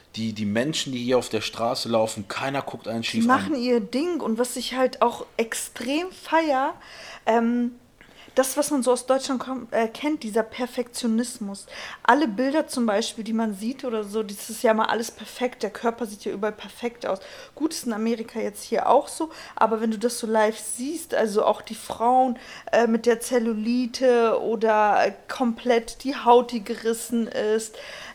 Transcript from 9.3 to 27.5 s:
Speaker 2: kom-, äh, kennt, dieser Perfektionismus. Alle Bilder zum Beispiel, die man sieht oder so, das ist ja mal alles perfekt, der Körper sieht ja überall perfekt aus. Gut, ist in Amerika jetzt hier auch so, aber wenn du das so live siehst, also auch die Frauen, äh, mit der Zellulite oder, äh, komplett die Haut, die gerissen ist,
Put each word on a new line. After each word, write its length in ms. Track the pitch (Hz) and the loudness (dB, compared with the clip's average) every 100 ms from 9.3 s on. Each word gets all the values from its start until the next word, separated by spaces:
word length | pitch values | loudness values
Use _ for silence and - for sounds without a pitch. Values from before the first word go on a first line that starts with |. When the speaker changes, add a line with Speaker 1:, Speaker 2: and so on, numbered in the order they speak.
| 254 | -4
Speaker 2:
kom-, 300 | 254 262 - | -4 -8 -4
äh, 160 | - 226 | 0 0
kennt, 360 | 226 294 302 | -2 -2 -2
dieser 200 | 220 214 | -2 -2
Perfektionismus. 1200 | 220 - 254 - 240 - 240 220 240 - 202 196 - - - - | -2 -4 -6 -4 -6 -2 0 0 0 -4 -10 -10 -14 -14 -14 -4
Alle 240 | - 262 285 | 4 4 4
Bilder 400 | 196 269 311 311 | 0 0 2 0
zum 180 | 254 233 | 0 0
Beispiel, 380 | 202 226 - | 2 0 -6
die 80 | 214 | -4
man 220 | 220 226 | -2 -2
sieht 320 | 190 220 277 262 | -2 -6 -6 -4
oder 180 | 220 | -4
so, 180 | 202 214 | -4 -4
das 280 | 202 202 - | -4 -8 -10
ist 140 | 220 | 0
ja 100 | 233 | 4
mal 140 | 220 220 | 4 2
alles 240 | 220 226 | 0 -4
perfekt, 520 | - 220 - 247 - | -8 -14 -4 -4 -2
der 60 | 208 | -6
Körper 360 | - 233 233 226 | -2 -2 -2 -6
sieht 200 | 202 214 | -6 -8
ja 80 | |
überall 180 | 196 214 | -2 -4
perfekt 540 | 208 202 - 240 233 - | -4 -14 -8 -8 -6 -6
aus. 140 | 196 - - - - | -6 -8 -18 -16 -4
Gut, 180 | 311 | -4
ist 120 | - 247 | -2 -4
in 80 | |
Amerika 480 | 214 226 233 226 233 | -2 -2 -2 -4 -6
jetzt 220 | 208 202 | -6 -6
hier 260 | - 233 - | -4 0 6
auch 180 | 254 294 | 4 4
so, 220 | - 320 - - - | -6 -6 -8 -8 0
aber 240 | 196 220 | 2 2
wenn 120 | 226 | -2
du 60 | 214 | 0
das 220 | 233 233 | -2 -2
so 80 | 214 | 0
live 320 | 220 214 220 | 2 2 0
siehst, 540 | - - 269 330 - | -8 -8 -6 -6 -4
also 320 | - 226 202 - | 0 2 2 2
auch 160 | - | 0
die 140 | - 220 | -4 -12
Frauen, 640 | - - 233 254 254 240 - - - | -10 -2 2 4 4 0 -10 -14 0
äh, 120 | - 233 | 2 4
mit 200 | 226 233 | 2 2
der 160 | 226 | 0
Zellulite 1200 | - 247 226 214 214 247 247 - 254 240 226 - | 2 0 0 -2 0 0 0 2 4 6 4 2
oder, 680 | 196 220 220 214 208 180 123 | 0 0 4 4 6 6 4
äh, 60 | 208 - | 0 -10
komplett 720 | - 247 226 247 233 226 - | -2 0 0 2 2 0 -8
die 140 | 262 262 | -6 0
Haut, 340 | 233 240 240 | 6 6 6
die 140 | 240 196 | -4 -6
gerissen 600 | 220 214 226 - 233 220 | -4 -2 -2 -2 -2 0
ist, 500 | - 214 | 0 2